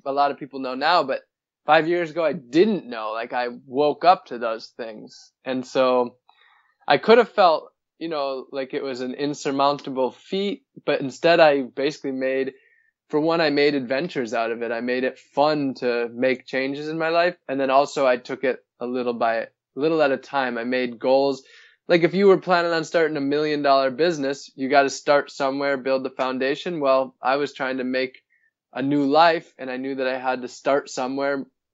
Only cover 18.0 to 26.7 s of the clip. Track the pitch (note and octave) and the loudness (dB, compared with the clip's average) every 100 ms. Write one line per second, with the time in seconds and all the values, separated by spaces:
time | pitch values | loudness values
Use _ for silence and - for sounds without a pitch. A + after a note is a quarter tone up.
18 | C3+ B2 - C3 C3 A#2 _ - B2 B2+ | 0 0 -2 -4 -2 -4 _ -12 -6 -4
19 | B2 A#2 A#2 A2+ - _ _ C3 D3+ D#3+ | -4 -2 0 -2 -6 _ _ -4 0 2
20 | C#3+ C3 - C#3 B2+ A#2+ A#2+ B2+ B2+ A2+ | 2 0 -4 -4 -2 -4 -4 -2 -2 -2
21 | B2+ C3+ C#3 C3 - - - _ - E3+ | 2 2 2 -2 -8 -20 -20 _ 0 2
22 | E3 F3 G3+ F3+ - F3 E3+ E3 D3+ E3+ | 2 4 4 4 4 0 2 -2 0 0
23 | D#3 D#3 C#3 D3 D3+ D3 C#3+ C#3 C3+ B2 | 0 0 -2 0 0 0 4 4 4 2
24 | E3+ D#3 C3+ C#3 - - C3 C#3+ C#3 C3+ | 0 0 -4 -6 -10 -6 2 4 4 0
25 | - C#3+ C#3+ - C#3 C#3 C#3 C3+ B2+ C3 | 2 2 2 -4 -4 -2 -2 -2 -2 -2
26 | C3 C3 C3 B2+ C3 C#3+ F3+ | -2 -4 -4 -2 -2 -2 -4